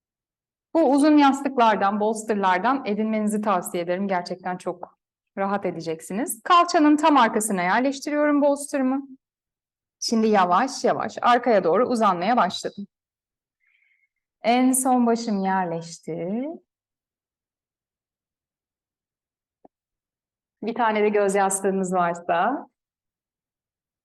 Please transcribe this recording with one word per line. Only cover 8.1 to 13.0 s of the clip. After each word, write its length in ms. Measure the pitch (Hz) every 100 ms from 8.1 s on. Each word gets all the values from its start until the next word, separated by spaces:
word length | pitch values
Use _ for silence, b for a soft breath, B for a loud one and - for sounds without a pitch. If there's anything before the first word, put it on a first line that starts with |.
| 294 294 294
bolsterımı. 640 | 285 277 277 285 254 269 277 262 _ _ _ _ _ _ _ -
Şimdi 260 | - 226 220
yavaş 580 | 208 180 180 269 -
yavaş 340 | 226 151 - -
arkaya 420 | - 240 254 208
doğru 240 | 175 180 247
uzanmaya 480 | 240 214 175 180 247
başladım. 500 | 190 - - - 202 _